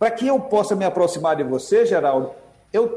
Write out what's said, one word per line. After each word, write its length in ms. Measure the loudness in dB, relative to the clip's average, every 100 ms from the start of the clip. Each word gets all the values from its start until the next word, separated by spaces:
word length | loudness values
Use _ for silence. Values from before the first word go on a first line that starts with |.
para 100 | -2
que 160 | 0 0
eu 140 | 0
possa 340 | 0 0 0
me 100 | 0
aproximar 520 | 0 0 0 0 -2 -2
de 80 |
você, 420 | -2 -4 2 2 4
Geraldo, 460 | 2 2 0 -2 -10 -20 _ _
eu 160 | -2 -2